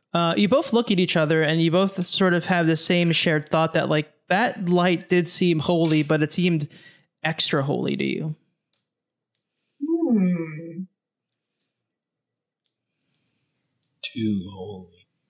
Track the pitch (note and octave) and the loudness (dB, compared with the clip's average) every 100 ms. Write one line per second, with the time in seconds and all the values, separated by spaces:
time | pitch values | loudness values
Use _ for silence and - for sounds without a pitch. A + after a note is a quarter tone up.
0 | _ E3+ E3+ F#3 G3+ C4 - A3+ A#3+ F#3 | _ -2 0 2 2 2 2 0 2 0
1 | F3+ F3 D3+ D#3+ D3+ E3 E3 F3 G3 G3 | 2 0 2 2 2 2 2 2 0 -2
2 | F3+ - F#3 F3 E3 F3+ D#3+ D#3+ - F3 | -4 0 2 2 0 0 2 0 2 2
3 | E3+ D#3+ F3 D#3 D3 D#3+ D#3+ D#3+ C#3+ D#3 | 2 2 0 0 0 0 0 0 0 -2
4 | D3+ _ _ F#3 B3 - F3 F3 F3+ E3+ | -2 _ _ 0 0 -2 0 2 2 0
5 | - F3+ E3 - F3+ D#3+ E3 E3+ E3 D#3 | 2 0 0 0 0 2 0 2 2 2
6 | D3 D#3 D3 - F3+ E3 D3 - - _ | 2 0 0 0 0 0 -4 -12 -20 _
7 | _ _ D#3 D#3+ - D3+ C#3 B2 C3+ C#3 | _ _ -6 -4 -2 -2 -2 -2 -4 -4
8 | C#3 - D#3 D#3 _ _ _ _ _ _ | -4 -4 -6 -10 _ _ _ _ _ _
9 | _ _ _ _ _ _ _ _ D4 E4 | _ _ _ _ _ _ _ _ -4 -2
10 | D4 G#3+ F3+ E3+ D#3+ D3+ E3 E3+ F#3 _ | 2 2 2 0 -6 -10 -14 -14 -16 _
11 | _ _ _ _ _ _ _ _ _ _ | _ _ _ _ _ _ _ _ _ _
12 | _ _ _ _ _ _ _ _ _ _ | _ _ _ _ _ _ _ _ _ _
13 | _ _ _ _ _ _ _ _ _ _ | _ _ _ _ _ _ _ _ _ _
14 | - A#2+ G#2+ G2+ F#2 F#2+ F#2+ F#2+ F2+ _ | -12 -6 -2 -4 -6 -14 -14 -14 -18 _
15 | _ _ | _ _